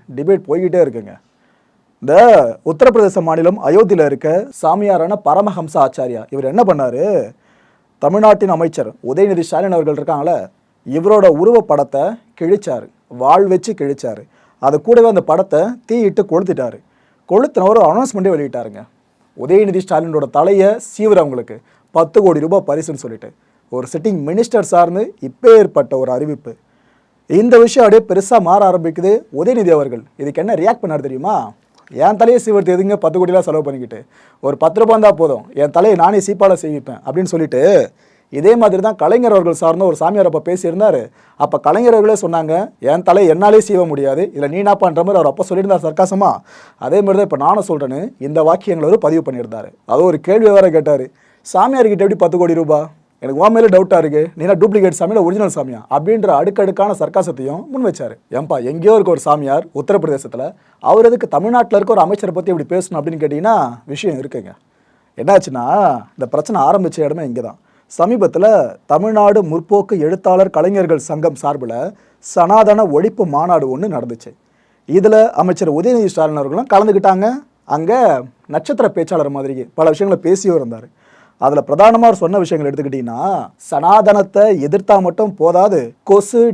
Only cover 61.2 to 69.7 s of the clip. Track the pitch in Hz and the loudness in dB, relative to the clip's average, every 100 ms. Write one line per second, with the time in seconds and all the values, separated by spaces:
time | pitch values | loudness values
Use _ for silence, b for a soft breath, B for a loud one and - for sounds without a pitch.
61.2 | - 147 208 240 233 208 202 214 170 196 | -2 -2 0 0 0 0 0 0 0 -2
62.2 | 196 170 180 175 135 180 180 165 147 165 | -6 -6 -4 -4 -4 -6 -4 -8 -8 -6
63.2 | 151 143 190 214 131 120 - 143 202 139 | -6 -2 0 0 -2 -8 -14 -8 -6 -6
64.2 | 135 131 92 - _ _ _ _ _ - | -10 -12 -14 -20 _ _ _ _ _ -10
65.2 | 135 196 - 131 120 190 190 127 104 - | 0 2 0 -8 -2 0 0 -2 -8 -12
66.2 | 123 156 147 208 139 190 175 - 147 160 | -6 -6 -4 -2 2 2 0 -4 -4 -4
67.2 | 147 120 113 - _ _ _ - 175 233 | -8 -8 -10 -14 _ _ _ -4 -2 0
68.2 | 185 160 208 208 123 95 _ 151 208 214 | 0 2 2 2 0 -6 _ -2 0 2
69.2 | 202 208 175 160 165 | 2 2 0 -6 -2